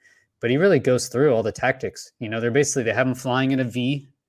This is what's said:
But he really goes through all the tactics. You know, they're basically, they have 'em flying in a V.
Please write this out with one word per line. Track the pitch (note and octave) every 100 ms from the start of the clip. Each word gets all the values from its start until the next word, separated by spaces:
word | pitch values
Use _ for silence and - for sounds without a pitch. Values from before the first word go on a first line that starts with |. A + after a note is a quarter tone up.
| _ _ _ _
But | A#2
he | C3+
really | G3 D#3
goes | B2+ B2 -
through | A#2+ D3
all | A2+
the | G#2+
tactics. | - B2+ B2+ G2+ - - -
You | A2
know, | A2+
they're | A#2
basically, | B2+ C#3+ C#3
they | A2+
have | G#2+ C3
'em |
flying | B2 C3 B2+ C3
in | C3+
a |
V. | B2 B2 B2 C#3+ - _